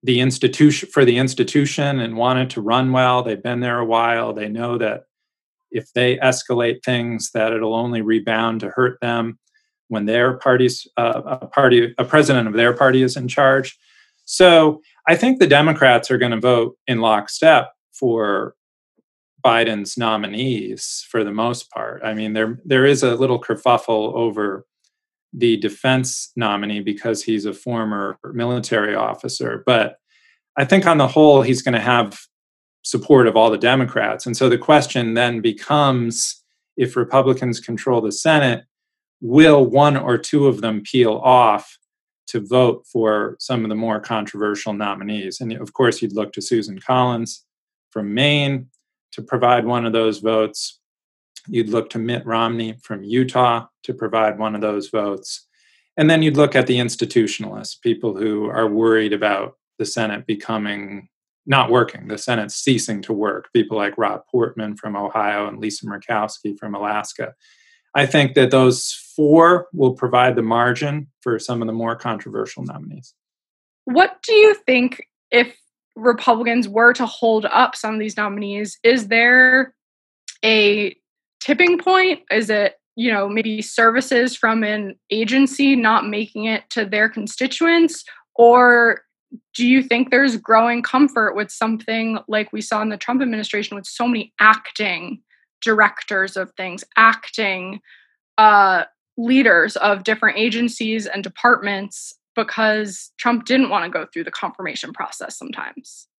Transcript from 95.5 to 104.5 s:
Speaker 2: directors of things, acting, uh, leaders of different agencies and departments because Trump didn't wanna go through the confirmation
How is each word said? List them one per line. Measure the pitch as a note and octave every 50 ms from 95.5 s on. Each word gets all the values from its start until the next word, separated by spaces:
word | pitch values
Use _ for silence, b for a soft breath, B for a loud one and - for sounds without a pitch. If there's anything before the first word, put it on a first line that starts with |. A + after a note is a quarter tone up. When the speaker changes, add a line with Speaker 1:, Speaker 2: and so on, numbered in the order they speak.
| _ _ -
Speaker 2:
directors | A3+ A3 G#3+ G#3+ G3+ - - - - G#3 F#3+ F#3+ F#3+ -
of | F#3+ F#3 F#3 _
things, | - F#3 F#3 F3 G3+ - _ _
acting, | - A3 A3+ A3 A3 - - - - A3 G3 F#3+ F#3 F3+ F#3 G3 G#3+ b b b b b b b b b _ _ -
uh, | A3 G#3+ G#3 G3+ G3 F#3+ F#3 F3 E3 - _ _ _ _ _
leaders | - A#3 A#3 B3+ C4 C4 A3+ F3+ E3+ D#3+ G#3 -
of | - - G#3 G3+ G3 F#3
different | - A3 A3 A3+ G#3+ - G3
agencies | A3 A#3+ G#3+ A#3 A#3+ A#3 A3+ - A3+ A3 A3 A3 G3+
and | G3+ - G3+ G3
departments | F#3+ F#3 - - A#3+ B3 - G3+ G3+ G3+ G3 G3 G#3 - - - - - _ _ _ _
because | - A3 - - - A3 A3 G#3+ G#3+ G#3+ G3+ F#3 - - - _ _
Trump | - A#3+ A#3+ A3+ A3+
didn't | - B3 C4 C4+ G3
wanna | F#3 G3 E3+ F3
go | F3 D#3+ D#3 - _
through | E3 E3
the | -
confirmation | - - - F3